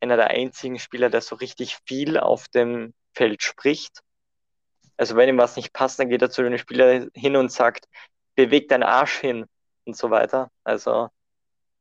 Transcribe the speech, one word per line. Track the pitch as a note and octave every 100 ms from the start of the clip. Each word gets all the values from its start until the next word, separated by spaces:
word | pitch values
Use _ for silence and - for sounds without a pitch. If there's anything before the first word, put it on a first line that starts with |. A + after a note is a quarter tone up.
einer | A#2+ A#2
der | A2+
einzigen | - C3 - C3+ B2
Spieler, | - B2 B2
der | A#2
so | -
richtig | - B2+ - B2 -
viel | - C3 D3 D#3+
auf | - A2 -
dem | B2 A#2+ A#2+ A#2 - _
Feld | - A#2+ G#2
spricht. | - - C3+ D#3 - - _ _ _ _ _ _ _ _ _ -
Also | A2 A2+
wenn | C3
ihm | B2+
was | A#2+ -
nicht | -
passt, | - C3 -
dann | C3
geht | A#2+
er | B2+
zu | -
den | B2 B2
Spielern | - B2 B2+ B2+ A#2+
hin | - B2+
und | C#3 B2+
sagt, | - A#2+ - - - - _ _ -
„Beweg | B2+ D3 D3
deinen | C3
Arsch | - A#2+ - -
hin“ | C#3 A#2+ A2 _ _ _
und | - A2+
so | A#2+
weiter. | A2 A#2 C3 B2 _
Also | - G#2+ - A#2 A2+ _ _ _ _ _ _ _